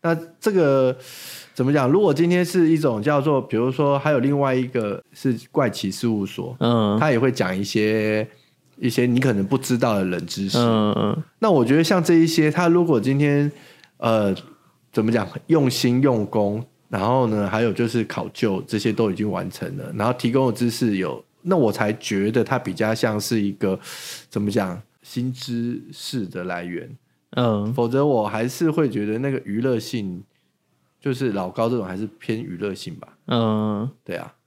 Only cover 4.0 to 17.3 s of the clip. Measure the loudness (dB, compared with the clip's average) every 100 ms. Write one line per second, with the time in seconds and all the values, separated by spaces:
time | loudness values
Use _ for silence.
4 | 2 2 2 2 2 0 -2 -4 -4 -6
5 | -12 -6 -2 -2 -4 -2 -2 -2 -6 -4
6 | -2 -2 -4 -6 -10 -2 2 4 4 2
7 | 2 2 2 0 -2 -2 -2 0 0 0
8 | 0 0 -2 -10 _ _ _ -4 -2 0
9 | 2 4 2 2 2 0 0 0 2 2
10 | 0 -4 -6 -6 -2 2 2 4 2 2
11 | 0 -2 -8 _ 2 4 4 4 4 2
12 | 4 4 4 4 2 2 2 4 4 2
13 | 2 2 2 2 0 -4 -20 -20 -20 _
14 | 0 2 2 -2 -6 -20 _ _ _ -2
15 | 2 0 -2 -10 0 2 4 2 2 4
16 | 4 2 0 0 0 -2 -8 _ _ -2
17 | 2 2 2